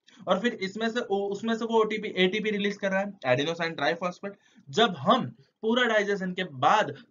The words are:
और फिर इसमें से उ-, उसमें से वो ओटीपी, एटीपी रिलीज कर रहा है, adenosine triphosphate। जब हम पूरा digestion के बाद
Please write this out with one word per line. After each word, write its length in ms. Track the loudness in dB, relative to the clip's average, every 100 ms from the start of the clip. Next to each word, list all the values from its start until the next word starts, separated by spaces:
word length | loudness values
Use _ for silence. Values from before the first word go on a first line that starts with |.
| _ -10 -2
और 120 | 0
फिर 140 | 0
इसमें 360 | -2 -6 -4 -4
से 100 | -2
उ-, 320 | -2 -2 -2
उसमें 240 | -4 -2 -2
से 80 |
वो 160 | 0 2
ओटीपी, 280 | 2 -2 -4
एटीपी 420 | 0 2 2 -2
रिलीज 260 | -2 -2 -2
कर 140 | -2
रहा 100 | -2
है, 180 | -2 -4
adenosine 540 | 0 2 0 -2 -4
triphosphate। 600 | -2 -2 -2 -4 -6 -12 -14 _ _ -4
जब 240 | 2 2 2
हम 380 | 2 2 0 -10 _ _
पूरा 220 | 0 2
digestion 480 | 4 2 2 0 -2
के 120 | -4
बाद 500 | -6 0 4 4 2 -4 -6